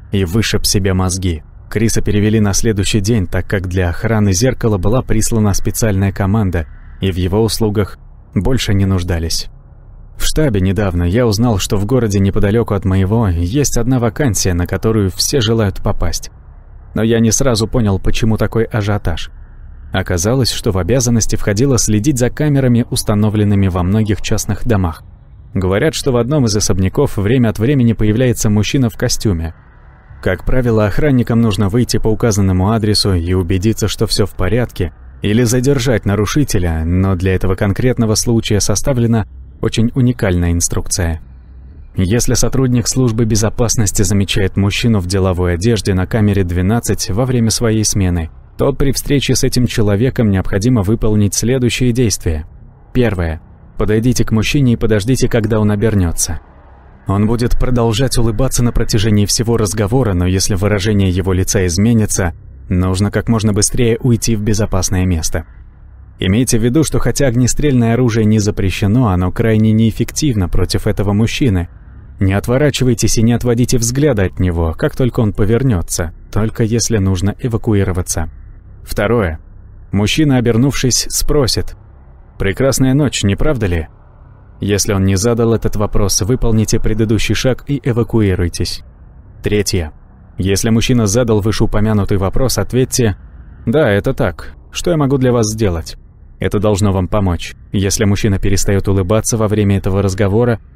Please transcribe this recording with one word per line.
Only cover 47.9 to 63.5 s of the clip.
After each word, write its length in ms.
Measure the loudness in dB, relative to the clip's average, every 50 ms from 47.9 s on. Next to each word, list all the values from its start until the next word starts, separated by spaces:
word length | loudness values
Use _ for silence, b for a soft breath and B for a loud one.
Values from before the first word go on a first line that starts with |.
| 0 0 0 0 0 -2 -4 -6 -10 -16 -20 -10 -4
то 160 | -2 0 0 0
при 180 | 0 0 0
встрече 440 | 0 -2 -2 -2 0 0 0 0 0
с 80 | 0 0
этим 240 | 0 2 2 0
человеком 600 | 0 0 0 0 2 2 2 0 0 0 0 0 2
необходимо 520 | 2 0 0 0 -2 0 0 2 2 2
выполнить 520 | 2 0 0 0 2 2 2 2 2 0 0
следующие 580 | -2 0 0 0 0 0 0 0 0 0 0
действия. 540 | 2 2 0 0 0 -2 -4 -4 -4 -4 -6 -10 -16 -20 -20 -20 -20 -20 -12 -4 0
Первое. 480 | 0 0 0 0 -2 -2 -4 -4 -8 -12 -18 -20 -20 -20 -12 -6
Подойдите 460 | -4 -2 0 0 2 2 2 2 0 0
к 80 | 0
мужчине 420 | 0 0 0 0 0 2 2 2 2
и 40 |
подождите, 500 | 2 0 0 0 0 0 0 0 0 0
когда 320 | 0 0 0 0 0 0 0
он 120 | 2 0
обернется. 680 | 0 0 0 0 2 2 0 0 -2 -4 -4 -4 -6 -8 -10 -14 -20 -20 -20 -20 -20 -20 -20 -20 -20 -12 -6
Он 200 | -4 -2 0 0
будет 300 | 0 0 0 0 0 2 2
продолжать 580 | 2 2 2 2 2 0 0 0 -2 0 0
улыбаться 460 | 0 0 0 0 0 0 0 0 0 0
на 80 | 0
протяжении 540 | 0 0 0 0 0 0 2 2 2 2 2
всего 320 | 0 0 -2 0 0 0
разговора, 560 | 0 0 -2 -2 -2 -2 0 0 0 0 0 0
но 140 | 0 0
если 280 | 0 0 0 0 0 0
выражение 540 | 0 0 0 0 0 0 0 2 2 2 2
его 240 | 0 0 0 0 0
лица 320 | 0 0 0 0 0 0
изменится, 680 | 0 0 0 2 2 2 2 0 0 -2 -2 -2 -2 -4 -8 -14 -20 -20 -14 -6 -2
нужно 420 | 0 0 0 0 0 0 -2 -2
как 160 | -2 -2 0
можно 260 | 0 0 0 0 0